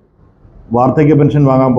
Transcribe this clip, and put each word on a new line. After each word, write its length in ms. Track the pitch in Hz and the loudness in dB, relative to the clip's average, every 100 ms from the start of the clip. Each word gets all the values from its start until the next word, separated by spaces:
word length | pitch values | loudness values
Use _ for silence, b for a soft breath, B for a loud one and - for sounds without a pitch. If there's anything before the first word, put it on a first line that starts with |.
| _ _ _ _ - - - 117 | _ _ _ _ -20 -20 -6 -2
വാർദ്ധക്യ 400 | 127 156 151 147 | 0 0 0 0
പെൻഷൻ 240 | 147 147 135 | 0 0 0
വാങ്ങാൻ 220 | 131 131 | 0 0